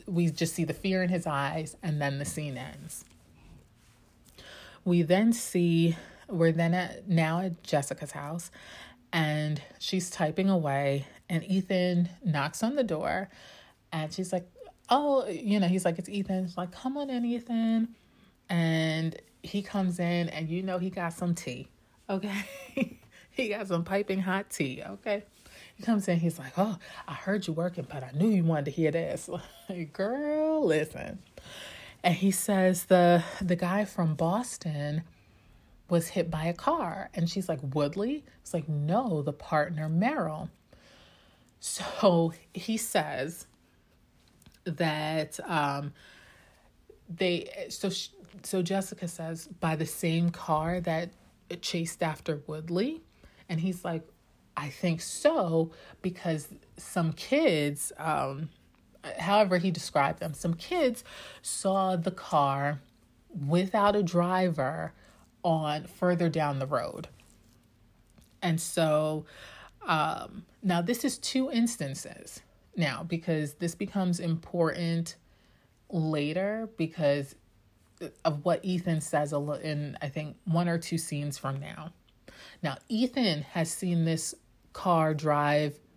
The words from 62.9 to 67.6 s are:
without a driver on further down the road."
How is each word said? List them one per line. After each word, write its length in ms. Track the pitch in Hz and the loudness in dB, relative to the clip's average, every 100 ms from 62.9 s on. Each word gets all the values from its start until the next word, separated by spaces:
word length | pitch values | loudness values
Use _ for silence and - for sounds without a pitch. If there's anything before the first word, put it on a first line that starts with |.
| _ _ _ _ 214 139 | _ _ _ _ -6 2
without 480 | 175 190 214 202 208 | 4 4 4 4 4
a 80 | |
driver 920 | 180 170 175 185 185 156 131 160 165 - - - _ _ | 2 2 2 2 2 2 -2 -2 -8 -10 -20 -20 _ _
on 420 | 175 160 151 151 175 | 0 2 0 -4 -6
further 440 | - 180 175 170 | 0 2 4 2
down 300 | 160 147 139 | 2 0 0
the 80 | 135 | -2
road." 420 | 139 - - - - - - _ _ | -2 -2 -8 -14 -18 -20 -20 _ _